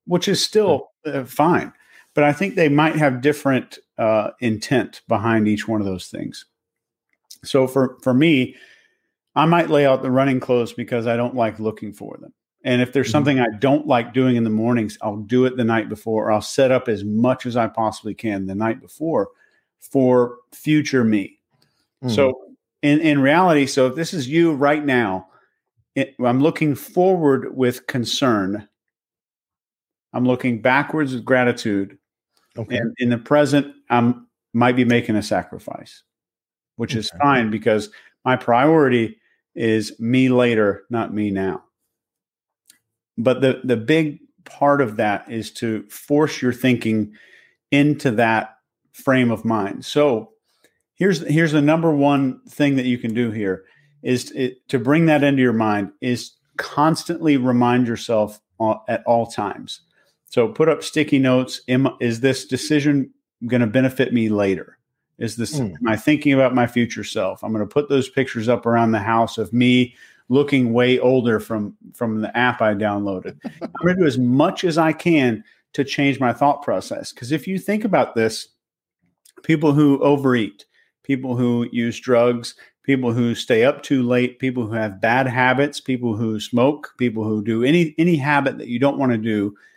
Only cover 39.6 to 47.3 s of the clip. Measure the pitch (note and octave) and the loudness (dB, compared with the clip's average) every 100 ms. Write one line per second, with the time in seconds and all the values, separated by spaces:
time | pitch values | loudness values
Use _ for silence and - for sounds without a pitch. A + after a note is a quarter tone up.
39.6 | A2+ A2 G#2+ - A2+ C3 C3 B2 A#2+ A2 | 0 0 -2 -8 -2 2 4 4 2 2
40.6 | G2+ G2 - A#2 - G#2 G#2 F#2+ F#2+ - | 0 0 -6 -6 -4 -4 -4 -2 -4 -6
41.6 | _ _ _ _ _ _ _ _ _ _ | _ _ _ _ _ _ _ _ _ _
42.6 | _ _ _ _ _ - A#2+ A#2+ C3 - | _ _ _ _ _ -2 0 2 0 0
43.6 | B2+ A2+ A2 D#3+ D#3 C#3+ _ _ - - | -2 -2 2 0 0 -6 _ _ -18 -2
44.6 | C#3+ C#3+ A#2+ G#2+ G#2+ G2 - A2+ G#2 - | 2 2 0 0 -2 -2 -6 -10 -10 -8
45.6 | A#2 G#2+ - - - D3 D3+ - B2+ A#2+ | -6 -6 -8 -16 -2 0 0 0 -4 0
46.6 | C3 A#2+ A2+ A2 G#2 - _ | 0 0 0 -2 -4 -10 _